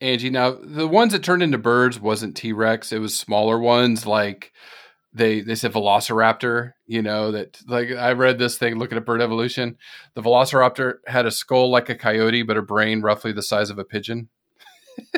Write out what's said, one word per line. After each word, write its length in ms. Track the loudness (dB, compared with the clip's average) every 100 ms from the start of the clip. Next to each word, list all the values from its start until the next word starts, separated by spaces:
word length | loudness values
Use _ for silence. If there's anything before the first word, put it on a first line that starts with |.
Angie, 280 | -2 -2 0
now 280 | 0 0 -2
the 260 | -8 -4 2
ones 240 | 4 4
that 100 | 2
turned 200 | 0 2
into 140 | 2 2
birds 400 | 2 4 2 0
wasn't 340 | -4 -4 -6 -8
T-Rex. 560 | -6 0 0 0 -4
It 80 | -6
was 180 | -6 -6
smaller 400 | -2 0 2 2
ones 480 | 4 4 4 0 0
like 460 | 0 0 -6 -18 _ -20 -20 -20 _ _
they, 260 | -2 0 0
they 160 | -4 -4
said 160 | -4
velociraptor, 1000 | 0 2 2 2 2 2 2 -2 -2 -4 -12 -6
you 160 | -4
know, 300 | -2 -2 -2
that, 300 | -4 -8 -16 -6
like, 260 | -4 -4
I 200 | -2 0
read 260 | 2 2 2
this 200 | -2 -2
thing 200 | -4 -2
looking 200 | -4 -4
at 80 | -2
bird 160 | 0
evolution. 560 | 0 -2 -4 -4 -6 -8 -18 -20 -18 -4
The 60 |
velociraptor 720 | 2 4 4 4 4 2 -4 -6 -4
had 180 | 0 0
a 60 |
skull 400 | -2 0 2 4
like 160 | 2 0
a 80 | -2
coyote, 480 | -2 2 2 0
but 140 | 0 -2
a 40 |
brain 380 | -2 0 0 0
roughly 300 | 0 0 -2
the 100 | -6
size 280 | -2 -2 -2
of 100 | -6
a 60 | -8
pigeon. 420 | -8 -6 -10 -10
<laughs> 760 | _ _ _ -20 _ _ -20 -10